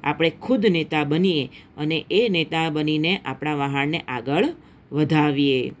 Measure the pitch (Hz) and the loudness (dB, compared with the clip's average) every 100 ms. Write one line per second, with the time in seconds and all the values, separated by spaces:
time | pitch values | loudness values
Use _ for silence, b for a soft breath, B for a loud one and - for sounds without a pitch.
0 | 143 147 165 - - 254 208 170 151 156 | -2 0 0 0 -2 2 4 2 0 -2
1 | 143 156 190 160 123 B B - 151 160 | 0 2 2 2 -4 B B -6 -4 -4
2 | - 190 240 175 156 160 160 151 151 156 | 0 0 2 0 0 -2 -2 0 0 0
3 | 160 196 - 131 147 147 139 139 143 160 | 0 -2 -4 -6 -4 -2 -2 -2 -2 -4
4 | - 123 123 151 277 330 B B - 143 | -6 -8 -2 0 0 -4 B B -6 -2
5 | 151 156 151 139 143 131 123 - | 2 2 2 2 2 0 -2 -10